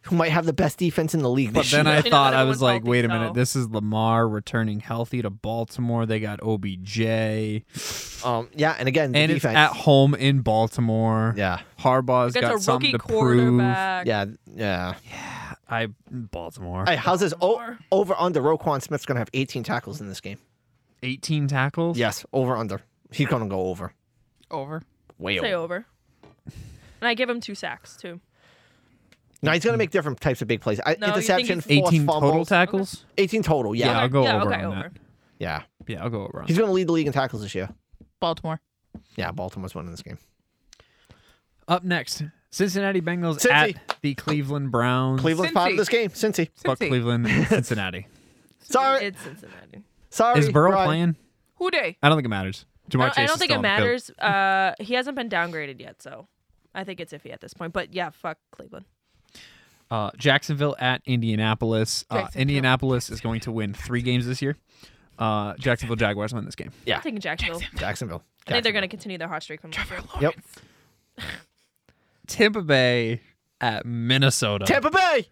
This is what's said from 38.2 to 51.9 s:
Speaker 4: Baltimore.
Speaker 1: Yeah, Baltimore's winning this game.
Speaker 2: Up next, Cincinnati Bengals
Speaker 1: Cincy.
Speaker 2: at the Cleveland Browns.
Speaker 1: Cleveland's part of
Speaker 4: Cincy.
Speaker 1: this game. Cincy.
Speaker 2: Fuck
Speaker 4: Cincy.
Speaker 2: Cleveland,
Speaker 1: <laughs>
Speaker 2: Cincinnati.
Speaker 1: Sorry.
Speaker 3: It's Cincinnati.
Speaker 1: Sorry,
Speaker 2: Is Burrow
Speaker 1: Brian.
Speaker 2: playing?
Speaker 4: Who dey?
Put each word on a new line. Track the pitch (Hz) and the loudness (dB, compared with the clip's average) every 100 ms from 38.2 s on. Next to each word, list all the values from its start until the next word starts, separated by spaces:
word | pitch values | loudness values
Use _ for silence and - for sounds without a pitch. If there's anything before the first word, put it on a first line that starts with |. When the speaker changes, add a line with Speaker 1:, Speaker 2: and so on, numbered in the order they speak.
Speaker 4:
Baltimore. | 170 165 160 160 _ _ _ - _ - | -4 -4 -6 -8 _ _ _ -20 _ -8
Speaker 1:
Yeah, | 87 | -8
Baltimore's | 90 92 98 92 - | -6 -8 -8 -10 -10
winning | 85 | -12
this | 82 | -14
game. | - 87 _ _ _ _ _ - _ _ _ - _ _ _ _ - | -16 -18 _ _ _ _ _ -20 _ _ _ -20 _ _ _ _ -2
Speaker 2:
Up | 175 | -2
next, | 180 170 156 - 151 _ _ | 0 -4 -4 -8 -10 _ _
Cincinnati | - 196 185 196 190 | -2 -2 0 0 0
Bengals | 165 175 170 151 - | -2 -2 -2 0 4
Speaker 1:
Cincy. | 147 170 165 | 4 4 0
Speaker 2:
at | - - | -8 -6
the | 147 135 | -4 -4
Cleveland | - 151 139 143 139 | -4 -2 -2 -4 -2
Browns. | 117 120 127 131 131 | 0 2 2 0 0
Speaker 1:
Cleveland's | 147 160 185 | 2 2 2
part | 262 180 | 2 2
of | 185 | 2
Speaker 4:
Cincy. | |
Speaker 1:
this | 202 | 2
game. | 233 208 | 0 0
Cincy. | - - - 165 _ | -2 -2 0 -2 _
Speaker 2:
Fuck | - 131 | -2 0
Speaker 4:
Cincy. | 190 | 0
Speaker 2:
Cleveland, | 127 117 120 117 | 0 2 0 2
Speaker 1:
<laughs> | 123 156 | 2 4
Speaker 2:
Cincinnati. | 214 120 110 95 90 101 _ _ _ _ _ | 2 2 -2 -2 -6 -14 _ _ _ _ _
Speaker 1:
Sorry. | - 254 269 269 202 | -2 2 2 2 -2
Speaker 3:
It's | 196 | -8
Cincinnati. | 165 165 - - - - - _ _ | -16 -18 -20 -20 -20 -20 -20 _ _
Speaker 1:
Sorry, | - 226 254 | 0 4 4
Speaker 2:
Is | 143 | 6
Burrow | 135 175 | 6 6
Speaker 1:
Brian. | 196 180 | 6 4
Speaker 2:
playing? | 160 170 156 _ _ _ _ | 2 2 0 _ _ _ _
Speaker 4:
Who | 359 | -2
dey? | 349 196 | 0 -2